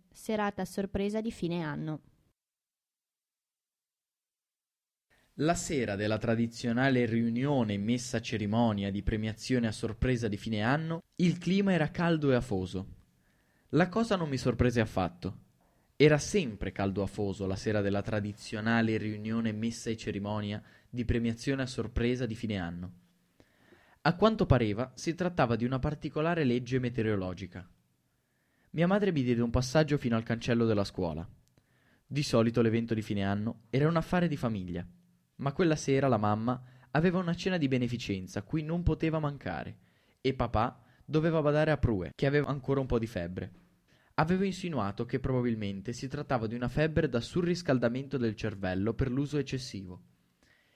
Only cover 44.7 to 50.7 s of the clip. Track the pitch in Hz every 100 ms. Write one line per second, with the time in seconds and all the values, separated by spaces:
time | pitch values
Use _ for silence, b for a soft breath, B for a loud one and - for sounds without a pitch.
44.7 | 139 101 101 117 131 131 127 123 110 101
45.7 | 98 107 123 135 143 - 127 110 120 123
46.7 | 151 156 160 151 120 - - 175 175 -
47.7 | 131 120 127 139 139 117 101 110 98 95
48.7 | 92 104 117 127 127 143 147 131 131 -
49.7 | 101 92 90 - _ _ _ b b b